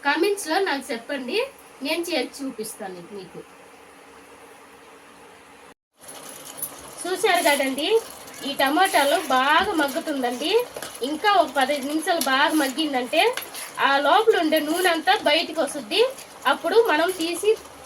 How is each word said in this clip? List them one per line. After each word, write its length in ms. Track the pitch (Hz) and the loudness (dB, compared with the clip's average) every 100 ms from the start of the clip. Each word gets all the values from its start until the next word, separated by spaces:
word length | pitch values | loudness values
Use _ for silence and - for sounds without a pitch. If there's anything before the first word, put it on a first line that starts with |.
| 285 | 0
కామెంట్స్‌లో 500 | 302 392 403 311 330 381 | 2 2 0 -2 0 0
నాకు 180 | 277 269 | -2 -4
చెప్పండి, 480 | 233 - 285 247 392 539 - - - | -10 -6 -8 -4 -4 -4 -8 -20 -10
నేను 180 | 269 330 339 | -6 -4 -2
చేసి 220 | 311 277 - | -4 -4 -8
చూపిస్తాను 640 | 269 - 214 - 196 180 170 208 | -10 -10 -12 -10 -14 -14 -16 -16
మీకు. 220 | 180 165 - - - - - - - - - - - - - - - - - - 494 - - - - - _ _ - - - - - - - - - - | -16 -18 -20 -20 -20 -20 -20 -20 -20 -20 -20 -20 -20 -20 -20 -20 -20 -20 -20 -20 -20 -20 -20 -20 -20 -20 _ _ -20 -18 -18 -18 -18 -12 -12 -14 -18 -12
చూశారు 400 | 349 370 415 349 302 | -6 -2 2 2 2
కదండి, 420 | 285 269 262 330 453 - - - - 254 | 2 0 -2 2 0 0 -16 -18 -12 -10
ఈ 20 | 277 | 0
టమాటాలు 560 | 277 311 381 359 277 339 311 262 | 2 4 4 4 4 2 2 2
బాగా 360 | 269 311 381 339 | 4 4 4 0
మగ్గుతుందండి. 720 | 277 285 320 285 247 247 311 427 494 - - - 247 | 0 -2 -4 -2 -2 -2 0 0 0 -8 -14 -8 -6
ఇంకా 220 | 302 415 392 | -2 2 4
ఒక 80 | 302 269 | 2 0
పదహైదు 280 | 262 294 262 | 0 -2 -2
నిమిషాలు 300 | 311 339 339 269 | -4 -2 0 2
బాగా 220 | 262 311 311 | 2 4 2
మగ్గిందంటే 600 | 269 254 311 262 247 311 427 508 - - - - 254 | 0 0 -2 -2 -2 2 2 0 -10 -14 -14 -2 2
ఆ 20 | 277 285 | 2 6
లోపల 300 | 370 453 381 | 6 6 4
ఉండే 160 | 311 311 294 | 4 2 0
నూనె 240 | 339 370 | 0 2
అంతా 200 | 330 311 403 311 | 2 2 2 4
బయటికి 300 | 311 339 320 | 2 0 -2
వస్తుంది. 360 | 269 294 214 359 508 - - - 254 | -2 -4 -4 2 2 0 -18 -4 0
అప్పుడు 240 | 277 339 415 453 | 0 2 4 4
మనం 200 | 302 349 370 | 2 2 0
తీసి 320 | 330 339 415 440 - - | -4 0 2 0 -2 -8